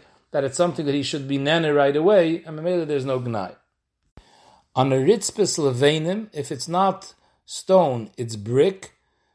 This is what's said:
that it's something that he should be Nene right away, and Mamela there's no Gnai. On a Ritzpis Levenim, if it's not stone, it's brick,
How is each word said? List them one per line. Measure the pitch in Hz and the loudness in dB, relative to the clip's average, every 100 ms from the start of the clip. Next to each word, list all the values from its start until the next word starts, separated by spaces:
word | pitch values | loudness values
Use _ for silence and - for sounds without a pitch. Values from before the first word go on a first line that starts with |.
| _ _ _ | _ _ _
that | 151 | -4
it's | 135 131 | -4 0
something | 175 160 147 | 0 0 -2
that | 143 | -2
he | |
should | 131 151 135 | -4 -6 -4
be | 139 | -2
Nene | 139 165 160 | 0 0 2
right | 147 143 143 | 4 4 4
away, | 165 208 165 165 165 | 4 4 4 0 -6
and | 156 | -6
Mamela | 165 180 156 | -2 -2 -2
there's | 143 131 | -4 -2
no | 127 | -4
Gnai. | 123 113 92 - _ _ _ _ _ - _ _ _ _ _ - | -4 -6 -6 -12 _ _ _ _ _ -20 _ _ _ _ _ -2
On | 135 | 0
a | 135 | 2
Ritzpis | 139 214 - - 196 - | 2 2 0 -2 -2 0
Levenim, | 143 123 143 156 160 202 220 | -2 2 2 2 -2 -4 -8
if | 151 135 | -10 -10
it's | 139 165 | -10 -4
not | 175 190 185 - _ _ _ _ | 0 0 0 -10 _ _ _ _
stone, | - - 190 160 120 110 - | -14 2 4 4 0 -6 -10
it's | 120 110 | -10 -8
brick, | 101 127 175 190 - _ _ _ _ | -2 2 2 0 -14 _ _ _ _